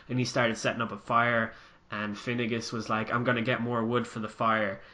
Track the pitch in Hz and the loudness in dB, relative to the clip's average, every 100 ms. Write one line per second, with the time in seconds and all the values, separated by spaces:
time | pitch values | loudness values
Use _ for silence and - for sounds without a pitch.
0 | - 127 123 135 120 110 127 113 110 101 | -4 0 0 2 2 2 -2 -2 -4 -6
1 | - 117 120 117 113 - - - - 104 | 0 2 4 4 0 -4 -20 -20 -10 -6
2 | 107 101 - 120 117 117 - 117 107 110 | -4 -4 -4 -2 0 -2 -4 -6 -2 -2
3 | 110 123 123 120 113 123 120 120 113 120 | 0 0 2 2 2 0 0 0 2 0
4 | 117 120 107 - 113 110 104 98 - | 0 -6 -6 0 2 2 0 -4 -12